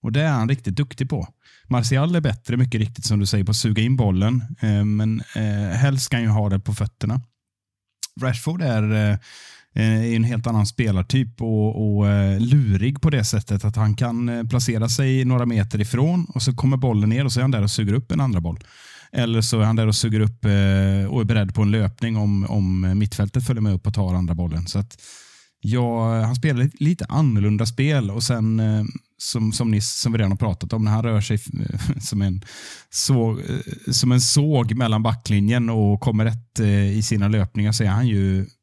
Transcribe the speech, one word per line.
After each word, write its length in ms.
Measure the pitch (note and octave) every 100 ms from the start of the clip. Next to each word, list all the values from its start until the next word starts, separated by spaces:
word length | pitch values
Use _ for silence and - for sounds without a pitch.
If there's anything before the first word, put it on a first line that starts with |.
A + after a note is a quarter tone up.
Och 80 | A#2
det 100 | A#2+
är 100 | D#3
han 180 | C3+ A2+
riktigt 260 | C3+ - F#2
duktig 340 | C#3+ - B2+
på. 180 | C3+ E2+ _ _ _ _
Martial 460 | B2 A2+ C3 D#3 F3
är 60 |
bättre, 360 | D3 A2 - A#2+
mycket 240 | B2+ A#2
riktigt 240 | G#2+ - -
som 140 | G#2
du 60 | G2
säger, 180 | A2
på 80 | F#2+
att 60 | G#2+
suga 260 | A2+ G#2+
in 120 | A2+ C3
bollen. 460 | G#2+ F#2 G2+ B2+ A2+ -
Eh, 260 | A2+ G#2 G#2
men, 360 | G#2 A2 A2 A2 -
eh, 420 | G#2+ G#2 G2+ F#2+
helst 280 | C#3 C3+ -
ska 100 | A#2+
han 60 |
ju 60 | A#2
ha 200 | G#2+ G#2
det 100 | F#2+
på 140 | F#2+
fötterna. 480 | G#2 G2 _ G#2+ A#2+ A#2+ _ _ _ _ _ _ _ - -
Rashford 400 | B2+ A#2+ D3+ F3
är, 300 | D#3 A2+ G#2+
eh, 260 | G#2+ G#2 G#2 - - - - _ -
eh, 300 | A2 A2 A#2
är 100 | A#2
en 80 |
helt 240 | A#2 A#2 A#2
annan 180 | A2 G#2
spelartyp 720 | - A2+ F#2+ F2+ C3 A#2 -
och, 560 | A#2 A2 G#2+ A2 G#2+ G2+
och, 100 | G2+
eh, 320 | G2+ G2 G2
lurig 640 | A#2 C#3+ A#2+ F#2+ A2+ C#3+
på 80 | D#3+
det 140 | C#3+
sättet 420 | A2 G#2+ - G2+ G#2+
att 100 | G#2+
han 200 | G#2+ G#2+
kan, 340 | A#2+ A#2 A#2+
eh, 140 | A#2+
placera 460 | A#2 B2 A#2+ A2+ A2+
sig 360 | - C3+ C3 B2+
några 200 | B2+ A#2+
meter 360 | A#2 G#2+ G#2
ifrån 440 | G#2 A#2+ D3+ F3+ E3+
och 160 | B2+
så 120 | -
kommer 240 | B2+ C3+ C3+
bollen 320 | B2+ A2 G#2+
ner 160 | A#2 C#3
och 60 |
så 80 | B2+
är 20 |
han 100 | B2+
där 100 | A#2+
och 80 | G#2
suger 220 | - G#2+
upp 180 | A2 A#2+
en 100 | D#3+
andra 200 | C#3 G2
boll. 180 | E2+ E2 - - - - -
Eller 300 | - A#2+ A2+
så 180 | A2 A#2
är 60 | G#2+
han 100 | A2+
där 120 | A2
och 80 | G#2
suger 240 | A#2 A2
upp, 260 | G#2+ A#2 A2
eh, 680 | G2 G2 G2 G2 G2 G2
och 80 | C3
är 40 | G#2+
beredd 300 | A2+ G2 G#2+
på 60 |
en 100 | G#2
löpning 460 | A2 G2 - A#2 A2
om, 280 | G#2 G2+ G2
om 500 | G#2+ F#2+ F#2 F#2 F#2+
mittfältet 460 | G#2+ - G#2 C3+ B2
följer 140 | A#2+
med 120 | G#2+
upp 140 | F#2 -
och 60 |
tar 200 | G#2 F#2+
andra 220 | F2+ F2+ E2
bollen. 320 | E2+ D#2+ F2
Så 120 | G2
att, 180 | G#2 - - - - - _ _
ja, 600 | G2+ B2 A#2+ A#2 A2+ A2+
han 140 | A2 B2
spelar 280 | D#3 B2+
lite, 200 | B2+ -
lite 220 | D3 F3 -
annorlunda 560 | C#3 D3+ G#2+ G#2 G#2 A2+
spel 460 | A#2+ C#3 D3 G#2
och 120 | G2+
sen, 360 | A#2 B2 A2 A2
eh, 240 | A2 G#2+ G#2+ - _ _
som, 340 | - A#2+ A2
som 200 | G#2+ A#2
ni, 100 | G#2+
som 300 | G#2 - A#2+
vi 60 | A2+
redan 140 | G2+
har 60 | G2
pratat 360 | A2 F2+ F2+
om, 100 | A2+ G#2+
när 60 |
han 120 | A2
rör 180 | A#2 G#2+
sig 140 | G2+ G#2+
f-, 560 | - - - - - -
<laughs> 20 |
som 180 | G2+ G#2
en 200 | G2 F#2 - - - - -
så-, 500 | - - C3 A2+ A2
eh, 520 | F#2 - - - -
som 200 | - B2
en 100 | B2
såg 520 | B2 - D3 C#3+ A#2 A2+
mellan 280 | A#2+ A2
backlinjen 680 | A2+ A2 - G2+ G2+ B2 A#2
och 300 | A2+ G#2 G2+
kommer 240 | - G#2+ A2+
rätt, 340 | A2+ - -
eh, 380 | G#2+ G2+ G2 G#2
i 40 |
sina 240 | G#2 A2 G2+
löpningar, 440 | G#2+ F#2+ - G#2
så 120 | G#2+
är 40 | A2
han 200 | G2 B2
ju 380 | G#2 F#2+ F#2+ G2 _